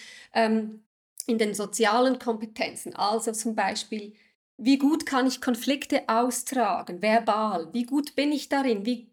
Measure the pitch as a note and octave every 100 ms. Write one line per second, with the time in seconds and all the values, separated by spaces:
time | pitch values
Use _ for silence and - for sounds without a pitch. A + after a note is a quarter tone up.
0 | - - - A3+ A3 A3 A3 A3 _ _
1 | _ - - A3+ G#3 G3 G3+ - G#3 A#3
2 | C4 B3+ A#3+ A3 A3 - F#3+ - F3+ -
3 | G3+ A3 A3+ A3 A3+ A3 G3 G#3 - G#3+
4 | G#3 - _ _ _ - A#3 C#4 C#4+ D#4+
5 | - C4 C4 - - A#3+ B3 C#4 - C#4+
6 | - A3+ B3 - - B3+ G#3 F3 - F3
7 | G#3 A3+ A3 G#3 G#3+ F3+ D#3+ A#3 A#3+ C#4+
8 | C#4+ - D4 C#4+ - C#4 C4 G3+ A3 A#3+
9 | -